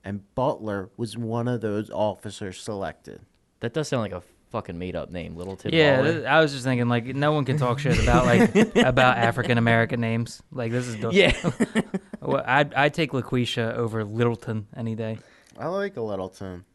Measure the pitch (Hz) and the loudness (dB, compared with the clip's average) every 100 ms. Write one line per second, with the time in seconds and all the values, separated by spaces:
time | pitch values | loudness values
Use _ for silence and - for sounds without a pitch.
0 | 98 101 - - 131 120 107 101 95 - | -8 -10 -8 -2 -2 -2 -6 -6 -8 -10
1 | 117 110 113 117 120 120 107 104 107 - | -10 -6 -6 -4 -2 -2 -2 -4 -6 -2
2 | 107 92 107 - 98 90 - 101 87 76 | -2 -4 -12 -10 -12 -10 -10 -8 -8 -10
3 | - 50 - _ _ _ 117 160 147 131 | -20 -20 -20 _ _ _ -6 -6 -4 -4
4 | 104 90 - _ _ 113 101 87 90 87 | -4 -8 -14 _ _ -10 -8 -8 -6 -6
5 | 71 87 82 82 90 95 - 160 151 131 | -8 -10 -10 -10 -12 -10 -2 4 6 6
6 | 139 165 131 151 156 139 123 123 120 120 | 2 0 2 4 4 0 -2 0 2 0
7 | 120 131 147 151 135 127 123 123 135 120 | -2 0 0 2 0 0 0 0 2 2
8 | 123 123 123 120 240 196 220 - 131 123 | 4 4 6 6 6 6 4 4 4 6
9 | 127 120 117 117 123 117 117 117 113 123 | 4 6 2 2 2 4 6 4 4 0
10 | 113 113 117 - _ 123 117 120 123 110 | -2 -2 -4 -10 _ -8 -4 -4 -4 -4
11 | - 190 180 - 170 - 220 220 - 190 | 0 4 4 2 -2 -2 -2 -2 -4 -8
12 | - - - 135 127 135 147 131 147 147 | -10 -10 -4 -2 2 2 2 2 0 2
13 | 156 135 - 127 117 - 113 113 117 110 | -2 -2 -2 -2 -2 -2 -4 -2 -4 -4
14 | 104 110 120 113 - 110 104 - 113 110 | -6 0 0 0 -6 -8 -8 -10 -8 -6
15 | 110 110 _ _ _ - 147 190 202 196 | -6 -8 _ _ _ -12 -8 -6 -6 -6
16 | 110 135 95 - 98 90 - | -6 -6 -8 -10 -14 -14 -18